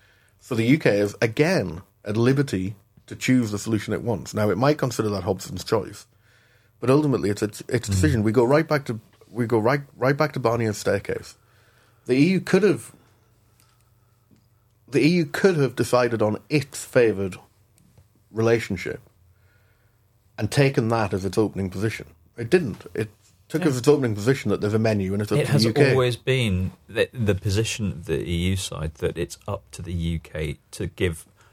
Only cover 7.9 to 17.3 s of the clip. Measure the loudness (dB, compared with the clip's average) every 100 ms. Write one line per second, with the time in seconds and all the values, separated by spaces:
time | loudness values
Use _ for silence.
7.9 | 2 2 2 2 4 4 4 2 -2 -4
8.9 | -8 -12 _ -10 -6 0 2 2 0 -2
9.9 | -2 0 2 0 0 0 2 0 -2 -2
10.9 | -2 -2 -8 -10 -18 _ _ _ _ _
11.9 | _ 0 4 4 2 2 4 4 2 -4
12.9 | -20 _ _ _ _ _ _ _ _ _
13.9 | _ _ _ _ _ _ _ _ _ _
14.9 | 2 4 4 0 2 2 4 0 0 0
15.9 | 2 2 2 0 -2 -2 -4 -2 -10 -2
16.9 | 2 4 2 -4